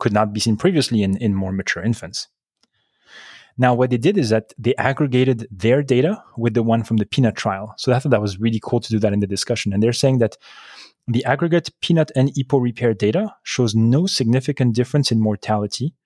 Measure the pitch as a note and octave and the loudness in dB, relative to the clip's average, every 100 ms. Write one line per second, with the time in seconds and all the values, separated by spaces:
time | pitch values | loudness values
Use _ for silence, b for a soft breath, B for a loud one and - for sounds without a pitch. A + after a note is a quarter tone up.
0 | A#2 G#2 G#2+ G#2 A#2 G#2+ F3+ E3+ - A2+ | 0 0 0 -2 -2 0 2 0 0 0
1 | G2 F#2+ A2+ G2 F#2+ F#2+ - - G#2 A2+ | 0 0 -2 -2 -2 -4 -6 -4 -4 -4
2 | E2+ - - _ _ _ _ B B B | -6 -12 -14 _ _ _ _ B B B
3 | B B B B B B B2+ B2 B2+ B2 | B B B B B B 2 4 2 2
4 | C3+ G#3 A#2 A2 - - A#2+ - C3 C3 | 2 2 2 0 -2 -6 -2 0 0 0
5 | D3 B2 B2+ A#2+ A2+ F#2+ A2 C3+ C#3 B2 | 0 2 2 0 -4 -4 2 2 2 2
6 | D3+ G#3+ - - A#2 A2+ A2+ A2+ A2 A2+ | 2 -2 -8 -4 -2 0 2 0 2 0
7 | B2 - A#2+ - A2+ F#2+ A2 - - B2 | 0 0 0 0 -4 -4 -8 -6 -2 0
8 | C#3 A2+ G#2 F#2 A2+ A2+ - A#2+ - A2 | 2 0 0 -2 -2 -2 -2 -4 -2 0
9 | G#2 G2+ G2+ G2 - A#2 G#2+ G2 A2 A#2+ | 0 0 0 -2 -2 -4 -2 0 0 2
10 | C#3 C3 A2 - B B B B B B | 0 2 0 -4 B B B B B B
11 | - A#2 B2 C#3 E3+ E3+ - - - E3+ | -4 -2 0 0 0 0 -2 -6 0 0
12 | D3+ C3+ C3+ C#3 B2+ C#3+ B2 A2+ B2 A2 | 0 0 0 -2 0 0 0 -2 -2 0
13 | G#2 D#3 G#3+ - - - A#2+ A2 A2+ C3 | 0 0 -4 -8 -8 -2 0 2 2 2
14 | F#3+ - A#2 B2+ C#3 C#3 B2+ A2+ A#2+ D3 | 0 0 0 0 0 -2 0 0 0 0
15 | C#3 A2+ A2 G#2 - G#2+ G#2 - C#3 - | 0 0 0 -2 -2 -2 -2 -4 -8 -8